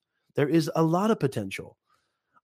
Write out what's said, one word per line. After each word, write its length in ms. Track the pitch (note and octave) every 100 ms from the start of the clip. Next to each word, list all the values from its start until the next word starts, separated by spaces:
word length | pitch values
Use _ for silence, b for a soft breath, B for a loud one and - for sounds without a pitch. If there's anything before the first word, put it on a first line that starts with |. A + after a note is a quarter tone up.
| _ _ _ -
There 120 | C#3+
is 240 | E3 D3
a 100 | D#3+
lot 280 | D#3+ E3+ G#3+
of 80 | A3
potential. 580 | C#3 A#2+ G2 - - - _ _ _ _ _ _